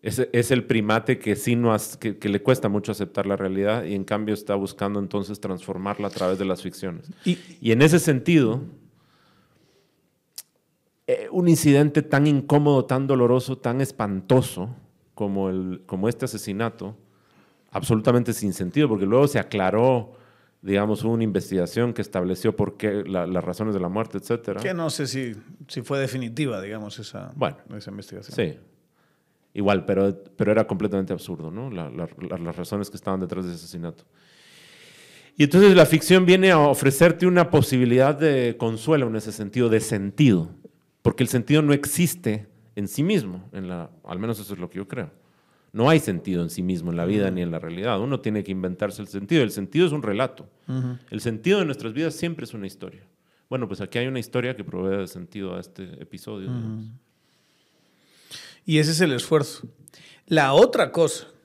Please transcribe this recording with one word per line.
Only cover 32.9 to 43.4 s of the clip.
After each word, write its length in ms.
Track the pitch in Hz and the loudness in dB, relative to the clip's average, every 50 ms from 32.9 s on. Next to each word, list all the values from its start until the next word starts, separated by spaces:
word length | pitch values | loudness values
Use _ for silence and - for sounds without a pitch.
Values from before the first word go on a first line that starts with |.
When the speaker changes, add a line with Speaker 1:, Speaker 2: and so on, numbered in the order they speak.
Speaker 1:
que 60 | - | -12
estaban 220 | 92 _ 101 95 95 | -10 _ -6 -4 -4
detrás 260 | 92 87 - 92 92 | -4 -6 -6 -8 -8
de 80 | 87 87 | -8 -10
ese 100 | 82 82 | -12 -14
asesinato. 400 | 85 - 87 85 85 80 - _ _ _ _ _ _ _ _ _ - - - - - - - - - - - - - - - - - _ | -14 -14 -12 -12 -12 -12 -14 _ _ _ _ _ _ _ _ _ -20 -20 -20 -20 -20 -20 -20 -20 -20 -20 -20 -20 -20 -20 -20 -20 -20 _
Y 80 | - 147 | 2 2
entonces 300 | 143 143 180 202 202 190 | 6 8 10 10 10 12
la 120 | 180 156 | 10 10
ficción 400 | 127 156 156 - - 185 190 185 | 8 6 2 4 6 6 6 8
viene 260 | 175 180 185 190 190 | 8 6 8 8 6
a 60 | 180 156 | 8 8
ofrecerte 680 | 147 147 135 - - 135 135 - 170 170 165 165 175 | 6 6 4 4 2 2 6 6 6 6 6 4 2
una 240 | 185 180 175 170 170 | 4 6 6 4 6
posibilidad 640 | - 151 135 - 135 127 127 120 120 127 131 139 151 | 4 4 4 4 2 2 4 4 6 6 6 4 4
de 420 | 139 156 156 143 131 123 120 113 - | 2 2 2 2 2 2 0 -2 -2
consuelo 500 | - 113 113 110 - 151 160 147 131 117 | -2 -2 -2 -4 0 2 2 2 2 0
en 80 | 110 | -2
ese 160 | 110 107 110 | -4 -6 -8
sentido, 360 | 101 - 107 98 - 123 123 117 | -10 -8 -10 -6 0 0 2 4
de 120 | 110 110 | 4 2
sentido. 720 | 110 - 117 101 98 104 - - 151 127 101 87 80 87 - - _ - _ _ _ _ _ _ | 2 0 -4 -4 -4 -6 2 4 6 6 6 4 2 -2 -10 -20 _ -20 _ _ _ _ _ _
Porque 220 | _ 117 - - 127 | _ -2 0 0 -2
el 40 | 117 | 0
sentido 340 | - 123 110 - 147 156 | 0 -2 0 2 2 4
no 100 | 151 147 | 4 4
existe 760 | 143 143 143 135 - - 175 160 - - - 120 107 107 104 - _ _ _ _ _ | 2 2 0 -4 0 0 0 0 0 -4 -4 -4 -4 -4 -8 -14 _ _ _ _ _
en 100 | 107 101 | -8 -8
sí 160 | 95 - - | -8 -4 -4
mismo, 460 | 147 180 214 180 113 95 90 92 | -2 0 0 0 -2 -4 -10 -14